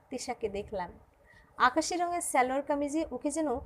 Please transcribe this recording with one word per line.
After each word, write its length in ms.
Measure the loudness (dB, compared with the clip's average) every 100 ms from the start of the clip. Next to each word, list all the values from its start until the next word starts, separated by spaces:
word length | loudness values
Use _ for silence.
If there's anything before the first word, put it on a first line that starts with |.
| _
তিশাকে 380 | -8 -6 -4 -4
দেখলাম। 420 | -4 -6 -6 -6 -10 -20 _ _ -20 -20 4
আকাশি 400 | 4 4 0 0
রঙের 240 | 0 -2
সালোয়ার 420 | 0 4 4 2
কামিজে 440 | 0 0 0 -2 -2
ওকে 200 | -2 -2
যেন 280 | 0 0 -2